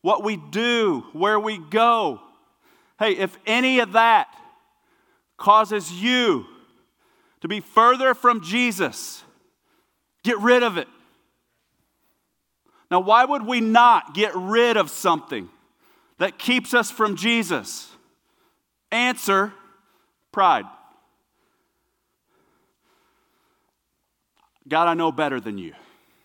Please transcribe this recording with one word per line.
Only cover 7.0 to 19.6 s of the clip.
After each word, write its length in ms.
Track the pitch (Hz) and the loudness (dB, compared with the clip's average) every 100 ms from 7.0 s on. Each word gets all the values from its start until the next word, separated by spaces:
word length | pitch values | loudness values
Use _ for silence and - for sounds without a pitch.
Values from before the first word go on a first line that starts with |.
| _ _ _ _ | _ _ _ _
to 60 | 156 | -8
be 120 | 208 | -8
further 540 | - - 233 254 262 | -2 4 4 4 2
from 280 | 247 247 233 | 2 0 0
Jesus, 800 | 165 220 247 185 160 107 - - - _ _ _ _ _ _ _ _ _ | -2 -2 -2 -2 -4 -6 -16 -18 -20 _ _ _ _ _ _ _ _ _
get 160 | - 226 | -6 -2
rid 240 | 220 247 | 4 4
of 160 | 240 175 | 2 -4
it. 100 | - _ _ _ _ _ _ _ _ _ _ _ _ _ _ _ _ _ _ _ _ | -10 _ _ _ _ _ _ _ _ _ _ _ _ _ _ _ _ _ _ _ _
Now, 100 | 180 | -2
why 240 | 185 220 | 4 4
would 200 | 262 285 | 4 0
we 160 | 214 247 | -2 -2
not 540 | 226 226 240 214 - | 2 4 6 4 0
get 180 | 151 208 | -4 -2
rid 420 | 180 185 220 240 220 | -2 -4 0 2 2
of 120 | 160 | -2
something 600 | - 185 - - 123 90 _ _ _ _ _ _ _ | -2 -2 -2 -4 -12 -12 _ _ _ _ _ _ _
that 200 | 185 - | -6 -6
keeps 360 | - 247 240 | -2 -2 0
us 160 | 240 220 | -2 -2
from 260 | - 214 180 | -2 -4 -2
Jesus? 720 | 196 233 180 160 - - - - _ _ _ _ _ _ _ _ _ | -2 -2 -2 -6 -8 -16 -18 -20 _ _ _ _ _ _ _ _ _
Answer, 600 | 226 247 247 - 196 202 - | -4 -4 -4 0 0 0 -6